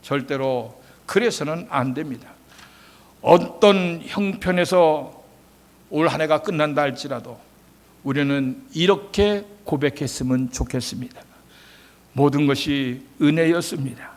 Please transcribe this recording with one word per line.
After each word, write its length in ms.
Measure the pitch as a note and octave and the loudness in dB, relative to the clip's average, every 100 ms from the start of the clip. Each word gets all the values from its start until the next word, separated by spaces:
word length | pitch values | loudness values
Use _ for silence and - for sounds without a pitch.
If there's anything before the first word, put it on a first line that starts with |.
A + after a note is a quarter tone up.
절대로 760 | - C#3 B2+ C#3 C3+ B2+ A2+ - - - - | -2 -4 -2 -4 -2 -4 -6 -16 -20 -20 -2
그래서는 600 | - A#3 - D3 E3 - | 0 0 -2 -6 -6 -4
안 240 | C#3 B2+ | -2 -2
됩니다. 340 | C3 D#3 A#2 - - _ - - - - - - - | -4 -6 -10 -14 -20 _ -20 -20 -20 -20 -20 -20 -6
어떤 800 | - F3 - - G#3 G3 F3+ E3+ | 4 4 4 4 4 6 0 -6
형편에서 1160 | - - G3 F#3 F3 F3+ E3+ F#3 E3 D3+ C3 - - - - _ _ _ _ | -8 -4 -4 -2 -2 0 2 4 4 2 -4 -16 -20 -20 -20 _ _ _ _
올 180 | D3+ D#3 | 0 0
한 120 | C#3+ | 0
해가 220 | D#3 D#3 | 0 0
끝난다 400 | - D#3+ D3+ D3 | 0 -2 0 0
할지라도 560 | C#3+ C3 C#3+ B2 A#2 A2+ - _ _ _ _ _ | -2 -4 -10 -10 -12 -18 -20 _ _ _ _ _
우리는 640 | C#3 C#3 C#3 C#3 C3 B2+ - | -4 -2 0 0 -2 -6 -10
이렇게 680 | D#3 F3+ G3 - - G#3 G3+ G3+ - | 0 2 2 0 0 2 0 -6 -16
고백했으면 840 | - D3 C#3+ C#3 C3+ - B2+ B2+ C3 | -4 0 0 -2 -6 -4 -2 0 -2
좋겠습니다. 680 | - B2+ C3 - - B2 - - - - - - - - _ _ | -4 -4 -4 -6 -10 -12 -14 -20 -20 -20 -20 -20 -20 -20 _ _
모든 320 | B2 C#3+ C#3 D3 | 2 2 4 2
것이 560 | C#3 - C#3+ C3 B2+ - - | 2 0 -2 -2 -6 -12 0
은혜였습니다. 920 | D3 D#3+ E3 E3+ E3+ D#3+ C3+ A#2+ - | 2 4 2 2 0 -6 -6 -8 -18